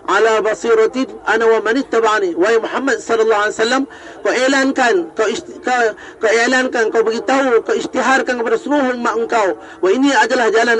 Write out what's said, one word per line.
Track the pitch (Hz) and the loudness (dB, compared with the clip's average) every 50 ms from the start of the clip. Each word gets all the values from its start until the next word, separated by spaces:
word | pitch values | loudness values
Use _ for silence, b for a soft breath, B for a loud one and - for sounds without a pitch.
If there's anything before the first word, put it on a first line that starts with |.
| B | B
ala | - 180 202 220 226 220 214 190 | -2 0 2 2 2 2 2 0
basiratin | 214 208 - - 233 226 220 220 220 - 254 262 - - - - | -2 -4 -2 0 2 2 4 2 2 0 -2 -4 -4 -6 -8 -4
ana | - 208 226 233 226 | -2 0 2 2 2
wa | 226 220 208 | 2 2 2
man | 220 233 277 | 0 0 -2
ittaba'ani." | 254 - 240 226 226 220 214 214 196 175 165 | -2 -2 -2 0 2 2 2 0 0 -2 0
Wahai | 165 180 220 233 220 | 0 2 2 2 0
Muhammad | 220 - - 240 262 269 233 226 | 0 -2 -6 -4 -2 -2 -2 -2
sallallahu | - - 226 226 220 220 220 208 208 214 | -2 -2 0 0 2 2 2 2 0 -2
alaihi | 208 | -2
wasallam, | 220 220 233 254 269 269 - B B B B B B | -2 -2 0 0 0 -2 -4 B B B B B B
kau | B 202 - | B -2 0
elankan, | 233 254 262 277 269 269 269 269 269 254 233 220 175 165 - - | 0 0 2 2 2 0 0 0 0 2 2 2 0 -2 -4 -4
kau | - 220 | -2 -2
isti-, | 202 - - - - - - - | -2 -2 -6 -10 -14 -12 -8 -4
kau, | 247 254 247 233 214 208 B B B B B | -2 0 0 0 0 -2 B B B B B
kau | 220 214 | 0 0
elankan, | 220 233 233 254 262 254 254 254 - 240 220 214 226 | 2 2 2 2 2 0 0 0 0 0 0 0 2
kau | 226 | 0
beritahu, | 220 220 220 233 - - 262 269 277 254 233 220 220 | 0 0 0 -4 -2 0 0 2 2 2 2 2 2
kau | - 220 | 0 -2
isytiharkan | 233 - - - 254 220 254 269 262 247 - 247 | -4 -4 -4 -4 -2 0 2 2 0 0 -2 -4
kepada | 240 226 247 226 226 | -2 -2 -2 -2 -2
seluruh | - 254 294 294 262 254 247 | -2 0 0 0 0 0 -2
umat | 240 240 233 208 | -2 -4 -4 -2
engkau, | 226 233 220 240 226 208 180 156 - B B B B | -2 -2 -2 0 0 0 0 -2 -4 B B B B
"Wah, | 180 190 | 0 0
ini | 214 254 269 285 269 | 2 2 2 2 2
adalah | 220 226 226 262 254 226 214 196 | 2 2 2 0 0 0 2 2
jalan | 226 240 247 233 220 | 2 2 2 2 2